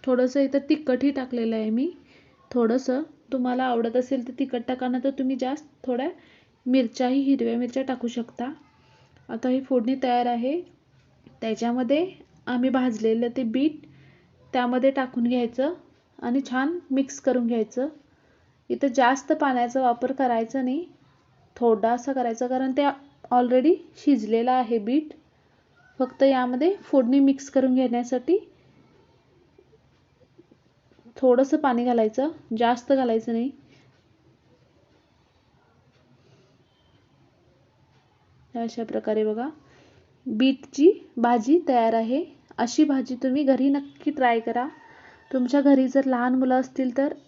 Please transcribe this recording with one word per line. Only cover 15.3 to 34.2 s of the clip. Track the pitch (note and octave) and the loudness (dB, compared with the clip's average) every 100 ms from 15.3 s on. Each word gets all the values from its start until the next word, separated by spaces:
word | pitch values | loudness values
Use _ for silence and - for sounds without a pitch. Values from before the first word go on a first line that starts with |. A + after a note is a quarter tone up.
| B3 A#3 A#3 C#4 F4+ - _ _ - | 0 -2 -2 -4 -4 -16 _ _ -12
आणि | A#3+ C4 C4+ | -4 -4 -2
छान | B3+ C#4 F4 - | -4 -2 -4 -4
मिक्स | C4+ C4+ - | -2 -2 -2
करून | - B3 A#3 | -2 0 0
घ्यायचं. | A#3 G#3+ - C#4+ - _ _ _ _ _ _ _ | -2 -4 -4 -6 -8 _ _ _ _ _ _ _
इथं | A#3+ C#4+ | -2 0
जास्त | A#3+ A#3+ C4+ - | 2 2 2 -2
पाण्याचा | D#4 C#4+ B3+ A#3+ C4 | 0 0 0 -2 0
वापर | B3+ A#3+ B3+ | 0 0 -4
करायचा | C4+ C4 A3+ A3+ C4+ | -2 0 0 -2 -4
नाही, | B3+ C#4+ F4+ _ _ _ _ _ _ - | -4 -4 -8 _ _ _ _ _ _ -2
थोडासा | A#3 A3 A3+ A#3+ B3 | 2 2 2 -2 -2
करायचा, | C4+ A#3+ A3+ B3 | -4 -4 -4 -4
कारण | B3+ C4 | -2 -2
ते | C4 C#4+ C#4 - _ - | 0 0 -2 -16 _ 0
already | B3 B3 B3+ C4+ F#4+ - - | 2 4 4 4 2 -2 -2
शिजलेलं | - C4 G#3+ A3+ B3 | 2 2 2 0 2
आहे | B3+ A3+ A#3 | 0 0 -2
बीट. | G#3 C#4 D4+ - _ _ _ _ _ _ _ - | 0 -2 -2 -18 _ _ _ _ _ _ _ -6
फक्त | B3+ - | -6 2
यामध्ये | C#4 C4 B3+ B3 D#4+ G4 | 4 4 0 0 0 -2
फोडणी | - C#4 A#3+ C#4 | 0 2 4 4
मिक्स | C#4 C4+ - | 4 2 -2
करून | C4+ C4 B3+ | 0 2 2
घेण्यासाठी | B3+ A#3+ A#3+ B3+ B3+ G4 - _ _ _ _ _ _ _ _ _ _ _ _ A4 _ _ _ _ _ _ _ _ _ _ _ _ A#3 - | 0 -2 -2 -4 0 0 -2 _ _ _ _ _ _ _ _ _ _ _ _ _ _ _ _ _ _ _ _ _ _ _ _ _ -20 0
थोडंसं | C4 B3 C4+ D4+ | 4 4 4 2
पाणी | C#4+ A#3+ B3 | 0 0 2
घालायचं, | A#3 A3 A3 D4 D#4+ - A3 | 2 0 0 -4 -6 -10 -2
जास्त | A#3 B3 - | 0 0 0
घालायचं | C4+ B3 A3+ A3 | 0 2 -2 -2
नाही. | A3+ B3+ - _ _ _ _ _ _ | -4 -4 -8 _ _ _ _ _ _